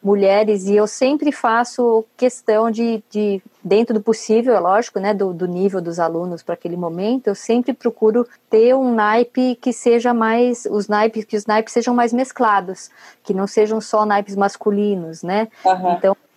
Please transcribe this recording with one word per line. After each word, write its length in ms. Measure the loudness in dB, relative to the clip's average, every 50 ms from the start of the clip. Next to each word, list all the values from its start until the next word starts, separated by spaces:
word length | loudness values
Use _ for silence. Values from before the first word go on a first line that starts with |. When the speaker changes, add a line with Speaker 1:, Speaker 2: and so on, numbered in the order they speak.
| 0
Speaker 1:
mulheres 640 | 0 2 4 4 4 4 4 4 2 0 0 0 2
e 80 | 2
eu 120 | 2 2 2
sempre 440 | 0 -2 0 0 0 0 0 -2
faço 720 | -2 0 -2 0 2 0 0 -2 -2 0 0 2 2 2 0 -2 _ -2
questão 540 | -2 -2 -2 -2 -2 0 2 2 2 0
de, 320 | 0 -2 -2 -2 -2 -4 -6 _
de, 300 | -4 -2 -2 -2 -2 -4 -6 -12 _ _ _
dentro 300 | 2 2 2 2 2 0
do 80 | -2
possível, 540 | 0 0 -2 -2 0 0 0 2 2 2 2
é 40 | 2
lógico, 400 | 2 2 2 2 0 -2 -6 -4
né, 140 | -2 -2 -2
do, 180 | 0 -2 -4
do 160 | -2 -4 -4 -4
nível 320 | -2 0 -2 0 -2 -2
dos 200 | -6 -6 -4 -2
alunos 420 | -2 -2 -2 -4 -6 -6 -8 -10
pra 140 | -8 -10 -10
aquele 200 | -8 _ -10 -8
momento, 520 | -6 -6 -6 -6 -4 -4 -2 -4 -2 -2 -4
eu 80 | -4
sempre 360 | -4 -4 -2 -2 0 0 -2
procuro 560 | -6 -4 -4 -6 -4 0 0 2 2 2 -2 -2 -8 _ _ _
ter 260 | 2 4 4 4 4
um 160 | 2 2 0 0
naipe 600 | 0 0 2 2 2 0 0 _ -2 -2 -2 -2 -2
que 100 | -4 -4
seja 400 | -6 0 2 2 2 2 2 0
mais, 560 | 0 0 0 0 2 2 2 2 0 -2 -6 -4
os 180 | -4 -4 -2 -2
naipes, 360 | 0 0 0 0 -2 -4 -8
que 140 | -6 -6 -6
os 80 | -2
naipes 260 | 0 0 0 0 0
sejam 220 | -2 -2 -2 0 0
mais 180 | 0 0 0
mesclados, 800 | 0 -2 -2 -4 -2 -2 0 2 2 2 0 -4 -10 -14 -14 -20 _ _ -20 -20 -20 _ _
que 120 | -6 -4
não 100 | -2 -2
sejam 340 | -2 0 0 0 2 0 -4
só 280 | -4 -2 0 0 2 2
naipes 280 | 0 0 -2 -2 -2
masculinos, 840 | -2 -2 -2 -2 -2 -4 -2 0 0 0 -2 -2 -4 -6 -10 -12 -10
né? 280 | -6 -4 -2 -2 -2 -4 -8 -2 0
Speaker 2:
Aham. 300 | 0 0 2 0 -2 -2 0
Speaker 1:
Então, 180 | 0 0 0 -2 _ _ _